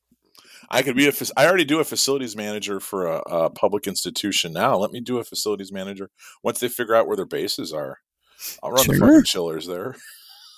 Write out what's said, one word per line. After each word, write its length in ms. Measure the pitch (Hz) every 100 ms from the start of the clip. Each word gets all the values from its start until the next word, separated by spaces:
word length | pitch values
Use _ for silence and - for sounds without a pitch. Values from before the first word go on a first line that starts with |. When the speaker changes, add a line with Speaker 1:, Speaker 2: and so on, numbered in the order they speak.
| _ _ _ - - - -
Speaker 1:
I 120 | 127
could 160 | 131 123
be 100 | 143
a 60 |
fac-, 180 | - 127 127
I 100 | 160
already 160 | 190
do 160 | 143 156
a 60 | 143
facilities 500 | - - 139 123 104
manager 460 | 104 104 101 98
for 240 | - 95 87
a, 120 | 80
a 300 | - 85 82
public 360 | - 101 104 98
institution 640 | 98 120 - 104 - 87
now. 240 | 82 123 98
Let 140 | 107
me 80 | 117
do 200 | 120 123
a 40 |
facilities 480 | - - 110 101 95
manager 380 | 95 95 98 95 _ - -
once 160 | - 117
they 80 | 123
figure 260 | - 110
out 140 | 113 101
where 80 | 101
their 100 | 82
bases 460 | 71 98 - 87
are. 280 | 76 67 - _ _ _ - - -
I'll 100 | -
run 140 | 127 135
the 80 | 139
Speaker 2:
Sure. 120 | 262
Speaker 1:
fucking 160 | 311
chillers 420 | - 92 120 82 85
there. 300 | 87 120 -
<laughs> 40 | - - - - -